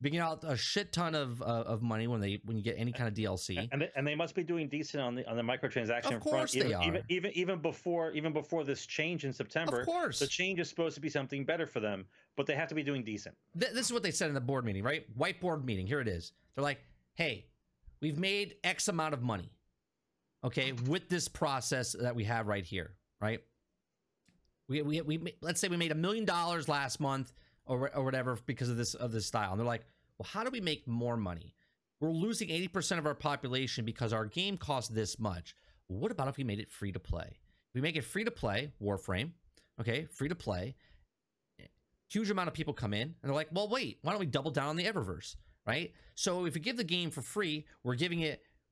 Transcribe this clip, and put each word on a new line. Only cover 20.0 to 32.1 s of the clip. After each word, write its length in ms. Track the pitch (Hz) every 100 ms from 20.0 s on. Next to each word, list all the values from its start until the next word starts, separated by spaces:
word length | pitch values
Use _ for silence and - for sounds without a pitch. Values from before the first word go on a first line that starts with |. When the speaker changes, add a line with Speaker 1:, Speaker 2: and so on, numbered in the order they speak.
| _ _ _ _
Speaker 1:
okay, 280 | 123 139 135
with 380 | 123 127 180 -
this 180 | 175 -
process 640 | - 151 135 - 131 120
that 220 | - 123 120
we 100 | 104
have 220 | 117 104
right 180 | 101 90
here, 300 | 95 82 - _ -
right? 200 | 107 113 - _ _ _ _ _ _ _ _ _ _ _ -
We, 120 | 147
we, 200 | 147 156
we, 340 | 151 160 160 -
let's 200 | 160 170
say 80 | 190
we 80 | 175
made 140 | 165
a 40 | 156
million 300 | 180 226 202
dollars 420 | 175 170 170 147
last 320 | 143 135 -
month 340 | 143 135 131 - - _ -
or, 240 | 127 139 143
or 80 |
whatever 340 | 131 131 127 120 -
because 240 | 123 123
of 80 | 117
this, 160 | 117
of 180 | - 120
this 140 | 113 101
style." 260 | 113 98
And 80 | 98
they're 60 | 120
like, 200 | 117 - _ _ -
"Well, 80 | -
how 140 | 202
do 80 | 240
we 80 | 254
make 280 | 175 147 127
more 300 | 117 120 117
money? 380 | 95 85 80 - _ _ _ _
We're 100 | 156